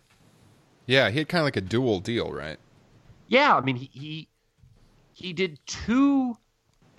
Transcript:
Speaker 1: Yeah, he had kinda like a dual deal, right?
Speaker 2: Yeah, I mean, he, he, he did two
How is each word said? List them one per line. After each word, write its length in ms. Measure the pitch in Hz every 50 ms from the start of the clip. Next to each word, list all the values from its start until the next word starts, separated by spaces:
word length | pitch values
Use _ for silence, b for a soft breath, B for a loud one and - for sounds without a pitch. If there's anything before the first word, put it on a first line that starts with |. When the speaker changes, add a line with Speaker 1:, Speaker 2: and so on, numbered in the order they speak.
| _ _ _ _ _ _ _ _ _ _ _ _ _ _ _ _ _
Speaker 1:
Yeah, 240 | - 127 135 127 101
he 80 | 107
had 100 | 143 156
kinda 160 | - 175 175 156
like 140 | 139 -
a 40 | 107
dual 380 | 92 90 107 117 131 123 107 87
deal, 320 | 101 110 117 110 82 80
right? 260 | 73 69 71 78 76 - _ _ _ _ _ _ _ _ _ - - - _
Speaker 2:
Yeah, 300 | - 220 262 294 277 196
I 20 | 139
mean, 160 | 127 135 131
he, 140 | 123 131 -
he, 360 | - 131 143 151 156 160 151 - _ _ _ _ _ _ - - _ _ _ _ _ _ _ _
he 220 | _ - - 185 170
did 260 | 143 190 175 151 - _
two 720 | - - - - 202 233 262 277 285 277 269 262 247 226 - _ _ _ _ _ _ _ _ _ _ _